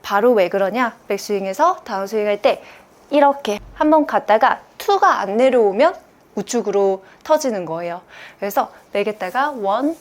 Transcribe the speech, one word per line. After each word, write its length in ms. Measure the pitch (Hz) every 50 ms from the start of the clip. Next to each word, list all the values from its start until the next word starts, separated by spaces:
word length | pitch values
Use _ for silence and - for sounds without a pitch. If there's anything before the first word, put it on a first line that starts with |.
바로 300 | - - 208 202 208 247
왜 160 | 247 208 180 175
그러냐? 480 | 185 202 196 185 202 247 254 226 226 - _ _
백스윙에서 720 | 208 202 - - 208 196 196 190 190 - 302 349 381 - -
다운스윙 420 | - 214 190 196 196 220 214 208
할 160 | 208 202 202
때 200 | - 262 208 - - - - - _ _ _ _ _ _
이렇게 480 | 285 294 285 277 277 285 - - 202 208 - - -
한번 320 | - 302 302 311 311 285
갔다가 560 | 285 - 202 - - 208 220 - - - - - - _ _
투가 420 | - - 403 381 403 370 269 -
안 160 | 208 196 202
내려오면 580 | 226 254 262 247 247 220 202 185 208 285 339 381 - _ _ _ _ _ _ _
우측으로 680 | 214 185 - - 233 196 208 196 202 196 196 190 190 - - - _ _
터지는 400 | - 311 - - 262 220 196 180
거예요. 360 | 156 160 170 175 175 170 180 - _ - - - - - _
그래서 340 | 196 202 196 277 226 - - - _ _
백에다가 580 | - 202 202 214 208 214 190 180 - 254 269 302
원 460 | 285 240 202 196 202 233 269 302 330 -